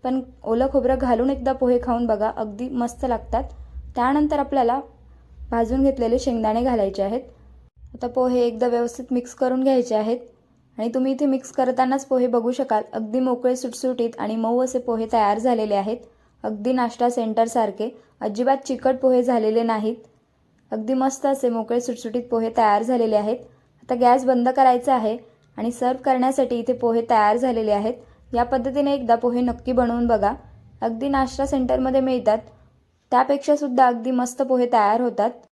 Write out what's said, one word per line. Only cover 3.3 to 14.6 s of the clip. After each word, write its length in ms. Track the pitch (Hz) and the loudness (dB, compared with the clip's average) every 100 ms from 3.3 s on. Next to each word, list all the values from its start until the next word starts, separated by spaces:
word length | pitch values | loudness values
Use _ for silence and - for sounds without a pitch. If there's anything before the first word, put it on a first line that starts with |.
| 226 269 - - - - - | -4 -4 -14 -16 -16 -10 -2
त्यानंतर 440 | 247 285 302 302 | 0 2 0 0
आपल्याला 400 | 277 277 233 254 - - - - - - - | 0 0 2 0 -6 -20 -20 -20 -20 -18 -6
भाजून 320 | 233 226 262 | -2 0 2
घेतलेले 360 | 277 269 233 247 | 2 2 0 0
शेंगदाणे 420 | 262 233 220 220 | 0 0 0 0
घालायचे 420 | 247 233 196 196 | 0 0 0 -2
आहेत. 180 | 196 233 - - - - - _ - - | -2 -4 -8 -20 -20 -20 -20 _ -20 -10
आता 120 | 247 | -6
पोहे 340 | 247 254 247 | -2 0 2
एकदा 260 | 240 226 247 | 0 0 0
व्यवस्थित 460 | 240 240 240 247 | 0 -2 -6 -4
मिक्स 200 | 247 247 | -4 -4
करून 300 | - 254 254 | -2 0 2
घ्यायचे 320 | 262 262 247 214 | 2 2 2 0
आहेत 240 | 220 247 - _ _ _ _ - | 0 -4 -6 _ _ _ _ -6
आणि 120 | 226 | -4
तुम्ही 180 | 254 262 | -2 -2
इथे 140 | 269 294 | 0 0
मिक्स 260 | 262 - | 0 -4
करतानाच 540 | - 254 247 254 269 269 | -2 0 2 0 0 0
पोहे 220 | 254 247 | 0 2
बघू 240 | 240 226 | 0 -2
शकाल, 320 | 254 262 214 - | -4 -2 -2 -2
अगदी 260 | 220 214 240 | -8 -4 -2
मोकळे 360 | 254 247 254 254 | -2 0 0 -2
सुटसुटीत 640 | 254 226 254 247 233 233 | -6 -4 -4 -2 -4 -4
आणि 160 | 208 220 | -6 -2
मऊ 280 | 226 240 | 0 0